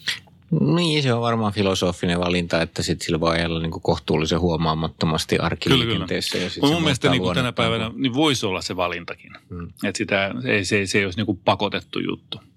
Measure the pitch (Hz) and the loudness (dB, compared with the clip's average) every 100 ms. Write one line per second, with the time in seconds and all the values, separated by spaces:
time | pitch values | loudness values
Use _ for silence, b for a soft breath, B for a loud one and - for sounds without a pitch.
0 | B B - - - 156 139 170 170 151 | B B -10 -20 -2 2 4 2 2 2
1 | 135 117 117 113 107 101 98 90 90 85 | 2 2 2 2 0 2 2 2 0 0
2 | 90 87 85 90 85 82 82 - 85 76 | 0 0 0 0 0 0 0 -2 -2 -2
3 | - 80 82 82 85 82 82 - - 85 | -2 0 2 2 0 -2 -4 -2 -2 0
4 | - 78 80 82 87 80 82 78 80 - | 0 0 2 2 2 2 0 0 -4 -2
5 | 82 76 - 95 85 80 - 131 117 101 | -2 0 0 0 0 -2 2 2 2 -2
6 | 90 90 - - - - 143 170 151 127 | -2 -4 -4 -4 -4 0 2 4 2 2
7 | 139 131 90 135 123 117 113 113 110 117 | 2 2 2 0 0 0 0 0 -2 -2
8 | 135 123 156 127 107 90 - 92 87 87 | 0 2 2 2 0 -2 -4 -2 -2 -2
9 | 85 - - - - 87 87 - 104 92 | -8 -12 -16 -20 -14 -12 -12 -6 -4 -4
10 | 101 98 98 120 131 107 92 104 98 107 | 0 0 0 -2 -2 0 2 0 2 0
11 | 98 90 107 95 - 95 101 95 - - | 0 -2 -2 0 0 0 0 -2 -6 -6
12 | - - - - - | -4 -6 -10 -18 -18